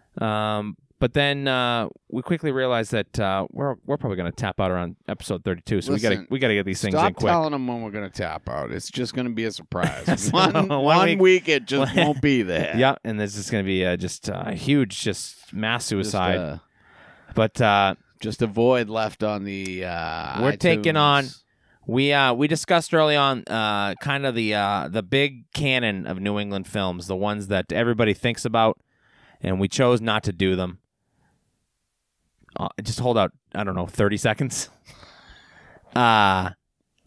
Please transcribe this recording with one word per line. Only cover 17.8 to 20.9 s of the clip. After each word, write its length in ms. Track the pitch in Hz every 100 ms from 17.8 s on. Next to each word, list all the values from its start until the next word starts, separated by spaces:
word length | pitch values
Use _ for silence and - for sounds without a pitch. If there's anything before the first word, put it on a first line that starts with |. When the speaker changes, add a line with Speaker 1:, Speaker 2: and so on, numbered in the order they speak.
| 98 - _ _
Speaker 2:
just 220 | 107 113
a 40 | 113
void 440 | 104 120 123 107
left 320 | 113 107 -
on 220 | 107 104
the, 420 | 101 98 95 92 90
uh, 560 | 85 80 80 76 65
Speaker 1:
we're 140 | 131 -
taking 400 | 180 165 160